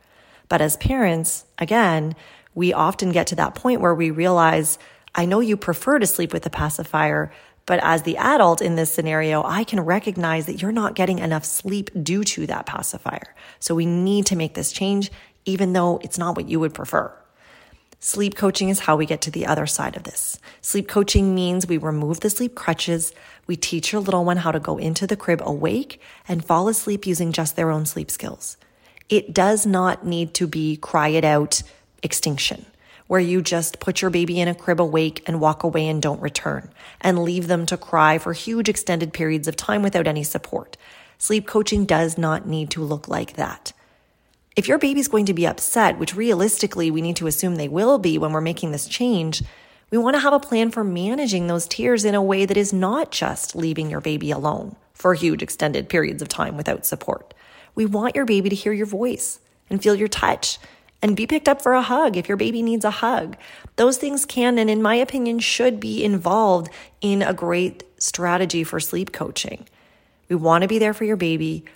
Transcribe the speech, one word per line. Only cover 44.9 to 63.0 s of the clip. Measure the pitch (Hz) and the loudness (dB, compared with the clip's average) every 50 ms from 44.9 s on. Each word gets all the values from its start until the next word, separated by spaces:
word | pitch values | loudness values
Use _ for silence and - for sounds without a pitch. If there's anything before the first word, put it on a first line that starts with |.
| 277 285 262 - | 2 0 0 2
going | - 214 208 196 | 2 2 2 2
to | 185 | 2
be | 165 170 | 2 0
upset, | - - - - - - 240 214 175 - - | 0 -2 -2 -4 -2 2 4 4 4 2 0
which | 160 160 180 | -4 -4 -4
realistically | 190 226 240 208 170 190 220 214 - 214 - - 180 165 160 | -2 0 2 2 2 2 2 2 0 -2 -2 -2 -2 0 0
we | 156 160 | 0 0
need | 165 170 170 - | -2 -2 -4 -2
to | 170 160 | -2 -2
assume | 147 - - 180 175 156 | -2 -2 -2 -2 -2 -2
they | 147 139 | -2 -2
will | 147 180 214 240 285 254 | 0 2 4 4 4 4
be | 185 170 156 156 | 4 0 0 0
when | 156 156 | 0 0
we're | 156 156 | 0 0
making | 160 165 170 - - 160 | -2 -2 -2 -4 -4 -6
this | 147 143 - - | -4 -6 -6 -6
change, | - - 247 247 233 175 160 160 156 - - - - - - _ _ _ _ _ | -4 -2 0 0 2 0 0 -2 -4 -4 -6 -8 -10 -18 -20 _ _ _ _ _
we | 214 233 | 0 0
want | 226 247 277 | 2 2 2
to | 294 | 2
have | 269 285 285 | 4 4 4
a | 277 | 2
plan | 277 - 240 220 226 226 | 2 0 0 2 2 0
for | - 233 214 | 0 -2 -2
managing | 196 180 170 180 208 240 285 294 233 190 180 175 | -2 -2 -2 -2 -2 -2 -2 -2 0 0 0 0
those | 175 170 170 170 - | 0 0 -2 -2 -4
tears | - - 226 247 247 220 202 | -4 -2 2 2 2 4 2
in | 214 202 | 2 2
a | 202 196 | 2 2
way | 196 196 190 196 | 2 2 2 2
that | 190 196 208 | 2 2 2
is | 202 202 202 | 2 2 2
not | 185 190 190 226 302 320 - | 0 2 2 0 0 -2 -2
just | - - - 127 139 - - - - | -2 -4 -2 -2 -2 -4 -8 -8 -4
leaving | 170 165 160 156 160 156 151 | -4 -2 -2 -2 -2 -4 -4
your | 156 151 | -6 -4
baby | 151 160 151 147 - 147 | -4 -4 -4 -2 -2 -2
alone | 147 143 143 151 151 - - 196 - - _ _ _ | -4 -2 -2 -2 -2 -2 -6 -10 -14 -18 _ _ _
for | - - 180 180 | 0 2 2 4
huge | 151 170 165 156 - 160 | 4 2 0 0 0 -4
extended | - - - 156 151 147 139 135 - | -8 -4 -2 -2 -2 -2 -2 -4 0
periods | - 170 151 147 - - 151 | 0 0 0 0 -2 -6 -8
of | 143 | -8
time | - - 156 139 - 147 | -6 -4 -4 -4 -4 -6
without | 151 - - - - - | -4 -4 -4 -2 -4 -6
support. | - - - - - - - - - _ - - - - - - _ | -6 -4 -6 -6 -6 -6 -8 -16 -20 _ -20 -20 -20 -20 -20 -12 _
We | - 220 | -2 0
want | 208 202 202 220 247 - | 0 0 0 -2 -2 0
your | 277 277 | -2 0
baby | 226 214 196 190 202 | 2 2 2 2 0
to | 202 | -2
hear | 196 - 208 | -2 -2 -2
your | 214 202 214 | -2 -2 -2
voice | 202 202 190 240 254 - - - - - - _ _ _ _ _ _ | -4 -4 -4 -2 -4 -4 -4 -6 -8 -8 -12 _ _ _ _ _ _
and | 196 196 - | -6 0 2
feel | 208 208 | 4 4
your | 196 214 208 | 4 2 -2
touch | - - - - - - - - - - - - - _ _ _ _ _ | 0 0 0 0 0 0 -2 -6 -6 -6 -12 -20 -20 _ _ _ _ _
and | - 214 202 196 | 0 0 2 0
be | 226 - | 0 0
picked | 311 302 - 294 | -2 2 4 4
up | 277 277 | 2 4
for | - 254 254 | 2 2 2
a | 254 | 2
hug | 240 - 240 285 320 269 196 | 2 2 2 2 2 2 2
if | 180 170 - | 0 -2 -2
your | 202 196 | -2 -2
baby | 214 226 226 233 | 0 -2 -2 -2
needs | 233 226 233 220 214 | 0 0 0 0 0
a | 208 | -2
hug. | 202 - | -2 0